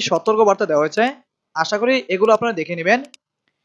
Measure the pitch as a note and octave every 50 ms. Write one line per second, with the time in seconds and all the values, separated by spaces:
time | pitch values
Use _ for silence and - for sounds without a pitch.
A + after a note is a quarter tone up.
0 | A#3+ - F#3 E3 - - G#3+ G#3+ - G#3 G3 G3 G#3+ F3 D#3 D3 D3+ D#3 D3 G#3
1 | A3+ B3+ C#4+ C4 _ _ _ _ _ _ - D#3+ D#3+ - G#3 G3+ A3 A#3+ C4 B3+
2 | - - F3+ F#3 G3 A3 A3 G#3+ G#3 G3+ F#3+ E3+ D#3 - F3 E3+ E3 F3+ A3 B3+
3 | C#4 - - - _ _ _ _ _ _ _ _